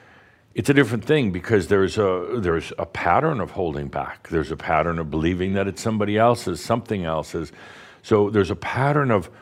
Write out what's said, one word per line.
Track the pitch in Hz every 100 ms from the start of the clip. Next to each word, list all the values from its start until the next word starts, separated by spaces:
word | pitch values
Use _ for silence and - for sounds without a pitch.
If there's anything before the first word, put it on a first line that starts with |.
| - - _ _ _
it's | - 110
a |
different | 143 117 117
thing | 107 151 113
because | 90 - 110 82
there's | 98 95 -
a, | 98 92 90 120
there's | 90 80 80 -
a | 85
pattern | - 85 98 156 135
of | 80
holding | - 87 71 71
back. | 69 67 - -
There's | 82 76
a | 78
pattern | - 78 82 85
of | 78
believing | 80 80 90 92
that | 98 98
it's | 90
somebody | 117 110 101 107
else's, | 117 117 - 82
something | - 117 - 104
else's. | 85 80 73 87 78 - - - - -
So | - 107 101
there's | 107 90
a | 98
pattern | - 120 139 147 139
of | 104 87 -